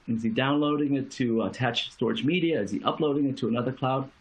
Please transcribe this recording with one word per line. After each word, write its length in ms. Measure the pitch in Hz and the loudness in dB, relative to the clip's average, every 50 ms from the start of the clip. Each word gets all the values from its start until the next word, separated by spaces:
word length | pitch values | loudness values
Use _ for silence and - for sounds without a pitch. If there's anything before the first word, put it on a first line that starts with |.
| - - | -4 -4
Is 140 | 117 110 117 | -2 -2 0
he 80 | 113 | 0
downloading 640 | 113 127 131 139 143 147 147 147 147 151 147 139 139 | 0 2 2 4 4 2 2 2 2 2 2 2 0
it 160 | 135 131 - - | 0 -2 -4 -4
to 300 | - 131 120 113 113 104 | -2 0 2 2 2 0
attach 500 | 95 - - 127 120 117 - - - - | 0 0 0 0 0 0 -2 -4 -6 -4
storage 320 | - 127 113 113 113 113 | -2 -2 0 0 0 0
media? 380 | 139 170 185 165 165 160 139 101 | 0 0 2 2 2 0 0 -2
Is 80 | 98 | -2
he 120 | 104 - - | -4 -2 -2
uploading 460 | 139 147 - 160 147 139 147 143 135 | -2 0 0 0 0 2 0 0 0
it 80 | 123 - | -2 -2
to 100 | 127 110 | -2 0
another 240 | 113 123 117 127 131 | 0 0 0 -2 -2
cloud? 380 | - 139 127 131 139 135 135 - _ | -2 -2 0 0 -2 -4 -6 -10 _